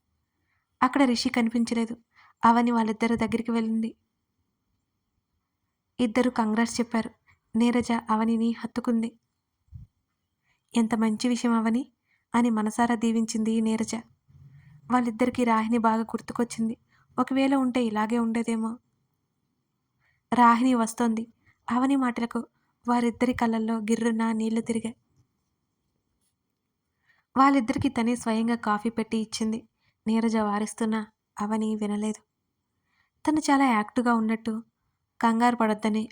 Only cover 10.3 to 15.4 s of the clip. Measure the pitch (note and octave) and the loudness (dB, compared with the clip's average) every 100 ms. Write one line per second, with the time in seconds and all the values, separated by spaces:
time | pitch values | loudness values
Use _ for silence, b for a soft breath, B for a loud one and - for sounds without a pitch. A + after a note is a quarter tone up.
10.3 | _ _ _ _ A#3 A3 A3+ A3 G#3+ B3 | _ _ _ _ -2 0 0 0 0 -2
11.3 | A#3+ A#3+ A3+ A3+ A#3 - _ _ _ _ | 0 0 0 0 -2 -4 _ _ _ _
12.3 | A#3 A#3+ A3 G#3+ - A#3 A#3 A3+ A3+ A3 | 0 2 2 0 0 0 2 0 0 0
13.3 | A3 A3 A3+ A3 A3 A3+ A3+ - _ _ | -2 0 0 0 0 -2 -8 -10 _ _
14.3 | - b b b b - B3 A#3 A3 B3 | -20 b b b b 0 0 2 0 0
15.3 | B3 | 2